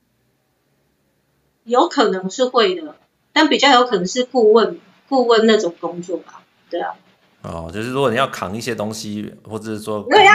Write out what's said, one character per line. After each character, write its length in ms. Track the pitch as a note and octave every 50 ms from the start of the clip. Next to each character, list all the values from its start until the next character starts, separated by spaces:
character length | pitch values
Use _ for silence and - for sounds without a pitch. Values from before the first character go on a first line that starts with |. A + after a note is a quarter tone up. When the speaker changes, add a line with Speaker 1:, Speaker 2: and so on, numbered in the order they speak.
| _ _ _ _ _ _ _ _ _ _ _ _ _ _ _ _ _ _ _ _ _ _ _ _ _ _ _ _ _ _ _ _ _
Speaker 1:
有 240 | A3+ A#3 B3+ D#4+ -
可 180 | - C#4 A3+
能 220 | G3 F#3+ F#3 F#3 F#3+
是 160 | - - B3+
会 300 | B3+ - B3 A3 F#3+ F#3
的， 200 | - D#4 D4 - _ _ _ _ _ _ _ -
但 160 | D4 D#4+ C#4+
比 80 | C4
较 160 | G#3+ C4 C#4 C4
有 120 | B3 B3
可 120 | B3 B3
能 100 | F3+ F3
是 160 | F#3 - B3+ B3
顾 300 | - - B3+ A3 G#3+ A3
问， 260 | A3+ G#3 F#3 E3+ - _ _ _ _ _ -
顾 180 | C#4 C4 A#3+
问 180 | A#3 A3+ A3 G#3+
那 120 | A3+ A3
种 180 | G3 F3 E3+ E3+ _
工 200 | - E3+ F3 F3
作 160 | F3 - F3 D#3
吧， 240 | - - - - _ _ _ _ _ _
对 100 | F3 F3
啊。 140 | - - - - _ _ _ _ _ _ _ _
Speaker 2:
哦， 280 | - G2+ F2+ E2 E2 E2
就 80 | F2 G#2 A2+
是 80 | B2+
如 100 | B2+ C#3
果 80 | C#3 B2
你 80 | A2
要 100 | B2 C3+ C3+
扛 280 | - - G2+ F2+ G2
一 20 | A#2
些 140 | A2+ B2+ A2+
东 180 | G#2 G#2 G#2+
西， 400 | A2 A2 - G#2+ G#2 G#2 G#2 - - - -
或 160 | - G#2+ A2
者 160 | G#2+ A2+ A2
是 40 | G#2+
说 180 | G#2+ A2 G#2+ G#2
Speaker 1:
如 100 | G2+ B3
果 100 | D4+ G#4+
要 140 | F#4+ G4 G#4